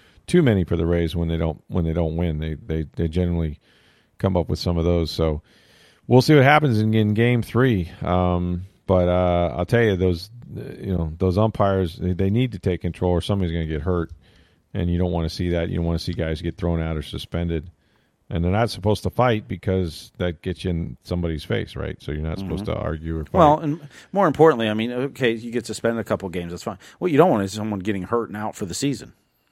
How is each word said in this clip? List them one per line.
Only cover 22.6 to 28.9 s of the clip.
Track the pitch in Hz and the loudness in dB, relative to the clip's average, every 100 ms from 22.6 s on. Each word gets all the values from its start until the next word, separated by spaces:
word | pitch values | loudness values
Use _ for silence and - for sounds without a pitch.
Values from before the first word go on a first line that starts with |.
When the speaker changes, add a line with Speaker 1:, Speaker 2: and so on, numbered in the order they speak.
Speaker 2:
Mm-hmm. | - | -6
Speaker 1:
to | 78 | -6
argue | 78 78 80 80 | -6 -6 -6 -6
or | |
fight. | 76 | -2
Speaker 2:
Well, | 190 151 156 | 4 6 4
and | 151 170 151 - - | 0 -6 -10 -20 -6
more | 190 175 | 2 2
importantly, | 135 160 127 110 | 6 6 6 0
I | |
mean, | 107 117 | 0 -2
okay, | 123 135 - 123 | -4 -6 0 0
you | 113 117 | 0 -4
get | 117 | -6
suspended | 107 107 117 117 | -6 -4 -2 -2
a | |
couple | 101 107 95 | -2 -4 -4
of | |
games, | 90 85 | -8 -8
that's | 87 | -8
fine. | 117 95 - - | -10 -12 -16 -6
What | - | 0
you | 139 | 4
don't | 180 | 4
want | 113 | 4
is | 98 | 0
someone | 107 107 101 | -4 -4 -4
getting | 95 98 | -2 -4
hurt | 92 117 110 | -2 -4 -4
and | 104 | -6
out | 107 - | -8 -6
for | 95 | -8
the | |
season. | - 143 | -4 -4